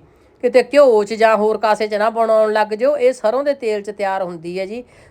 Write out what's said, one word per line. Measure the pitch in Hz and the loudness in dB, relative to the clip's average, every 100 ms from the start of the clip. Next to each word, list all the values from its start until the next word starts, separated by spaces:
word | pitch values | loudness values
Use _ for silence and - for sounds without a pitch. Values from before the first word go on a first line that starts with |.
| _ _ _ - | _ _ _ -6
ਕਿਤੇ | 247 254 | 2 2
ਘਿਓ | 247 285 277 214 | 4 4 4 4
'ਚ | 208 | 0
ਜਾਂ | 220 220 214 | 0 2 4
ਹੋਰ | 214 208 | 0 0
ਕਾਸੇ | 214 208 214 | 0 0 -2
'ਚ | 208 | -2
ਨਾ | 214 | -2
ਬਣਾਉਣ | 226 226 220 214 | 0 0 2 2
ਲੱਗ | 214 208 | 0 -2
ਜਾਓ। | 214 262 294 | -2 -2 0
ਇਹ | 247 | 0
ਸਰੋਂ | - 214 247 | 0 -2 -2
ਦੇ | 285 | -2
ਤੇਲ | 277 226 214 | -4 -4 -6
'ਚ | 202 | -6
ਤਿਆਰ | 202 196 190 | -6 -4 -4
ਹੁੰਦੀ | 180 170 170 180 | -6 -10 -10 -10
ਹੈ | 190 | -8
ਜੀ। | 233 240 _ _ | -12 -16 _ _